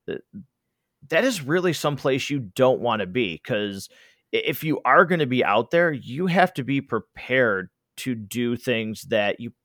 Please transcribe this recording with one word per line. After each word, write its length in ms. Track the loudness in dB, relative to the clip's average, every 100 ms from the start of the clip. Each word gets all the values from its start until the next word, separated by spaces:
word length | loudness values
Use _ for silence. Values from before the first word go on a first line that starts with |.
| -10
th-, 140 | -10 -12 -20 -20 _ _ _ _ _ -2
that 160 | 2
is 180 | 2 0
really 300 | -2 0 0
someplace 580 | 0 -2 0 0 0 0
you 80 | -4
don't 420 | -4 2 4 4
wanna 260 | 0 -2 -2
be, 320 | -2 -2 -4
'cause 500 | -4 -2 -2 -6 -12 _ -20 _ _
i-, 100 | -2
if 180 | -2 -4
you 180 | -2 0
are 200 | 4 4
gonna 220 | 4 2 2
be 180 | 2
out 280 | 2 2 2
there, 200 | 2 2
you 360 | -2 -8 -4 0
have 260 | 2 2
to 80 | 0
be 180 | -2 -2
prepared 880 | -2 -4 -6 -12 0 2 4 2 -4 _ _ -10
to 180 | -6
do 420 | -6 -6 -4 -2 -2
things 460 | -2 -2 -4 -8 -2
that 320 | 0 0 -2
you 120 | -8 -14